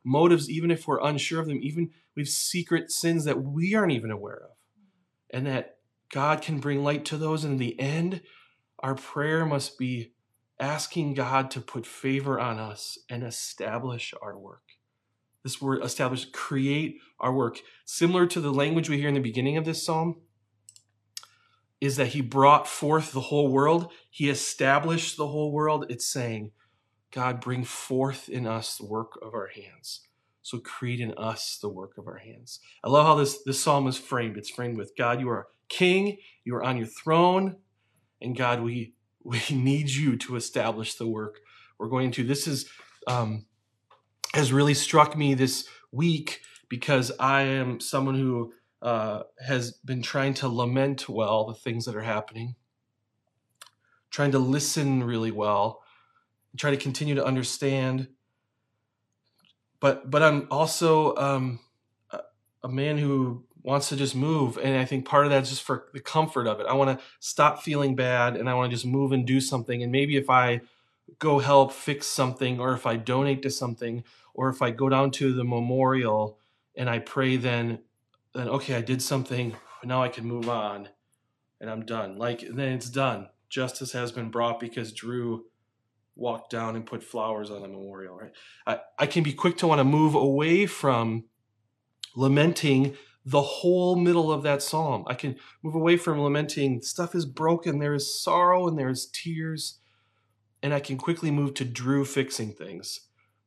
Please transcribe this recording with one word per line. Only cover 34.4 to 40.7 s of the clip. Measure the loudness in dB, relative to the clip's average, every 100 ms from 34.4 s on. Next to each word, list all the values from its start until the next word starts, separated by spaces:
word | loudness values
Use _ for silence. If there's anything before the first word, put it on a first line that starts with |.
| -12
framed | -8 -6 -6
with, | -8 -2
"God, | -2 0
you | -2
are | -4 -8 _ -10
king, | 2 4 4 2 -4 -14 _
you | -8
are | -4
on | -2 -2
your | -4
throne, | -6 2 4 6 4 0 -4 _ _ _ _ _ _
and | -6 -2
God, | 0 0
we, | -2 -4 -8 _ _ _
we | -6 -4 0
<laughs> |
need | 0 2 2 0
you | 0 0 0
to | -4 -8
establish | -4 -2 -2